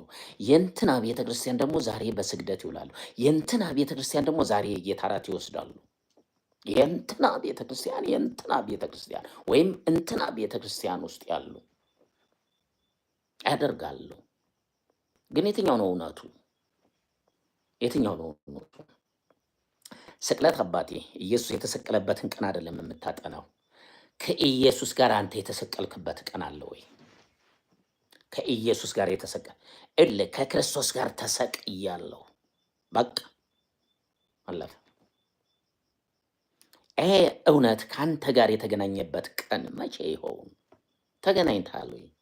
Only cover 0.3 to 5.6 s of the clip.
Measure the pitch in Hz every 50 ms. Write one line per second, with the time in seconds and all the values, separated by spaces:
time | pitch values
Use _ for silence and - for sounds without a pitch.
0.3 | - - 101 113 147 165 185 180 - - 233 170 131 123 110 117 117 - 117 117
1.3 | 117 - - 131 123 120 - 147 160 165 - 113 107 110 110 113 101 101 95 -
2.3 | - 80 80 - 95 - - 80 - - - - - - - - - - 123 143
3.3 | 156 156 151 - 247 226 190 165 127 139 143 - 151 - - - - 147 143 -
4.3 | - - - - 104 104 98 104 98 - 87 98 95 - - 101 101 95 - -
5.3 | 95 87 - - - -